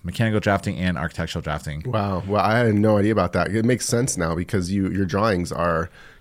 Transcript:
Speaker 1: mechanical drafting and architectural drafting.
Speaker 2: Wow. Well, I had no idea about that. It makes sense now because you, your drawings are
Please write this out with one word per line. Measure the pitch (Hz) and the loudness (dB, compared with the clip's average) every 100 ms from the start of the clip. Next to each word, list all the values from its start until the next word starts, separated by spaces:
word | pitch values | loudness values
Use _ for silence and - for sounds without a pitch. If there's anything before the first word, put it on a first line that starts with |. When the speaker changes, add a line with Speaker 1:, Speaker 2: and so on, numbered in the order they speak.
Speaker 1:
mechanical | 87 - 113 107 | -8 -2 0 2
drafting | 104 98 104 87 | 2 0 0 -2
and | 90 80 | -2 -2
architectural | 80 - 82 85 | -4 -6 -6 -6
drafting. | 76 76 - 73 123 | -4 -6 -6 -8 -4
Speaker 2:
Wow. | 110 101 92 92 | -2 -2 -2 0
Well, | 101 | 2
I | 95 117 | 2 4
had | 117 | 4
no | 104 107 104 | 4 4 4
idea | 104 | 4
about | 104 87 | 2 2
that. | 92 85 | 0 0
It | 107 | 0
makes | 113 123 - | 2 0 0
sense | 120 127 - | -2 0 -2
now | 82 | -2
because | 85 87 101 87 | -2 -2 -2 0
you, | 98 92 | 0 0
your | 90 95 | 0 0
drawings | 98 110 92 82 | 0 2 0 -2
are | - 85 82 85 - - - | -2 0 0 -2 -10 -20 -20